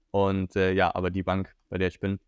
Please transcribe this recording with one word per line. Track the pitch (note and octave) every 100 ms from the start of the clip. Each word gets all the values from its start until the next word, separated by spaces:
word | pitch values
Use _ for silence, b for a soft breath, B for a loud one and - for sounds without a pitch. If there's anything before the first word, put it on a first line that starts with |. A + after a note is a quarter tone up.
| _
und, | G2+ G2 G2 F#2 G2
äh, | F#2
ja, | F#2+ F2+ F#2
aber | F2+
die | F#2
Bank, | F2+ F#2+ F#2+ _ -
bei | F#2
der | F#2
ich | -
bin | G2 G2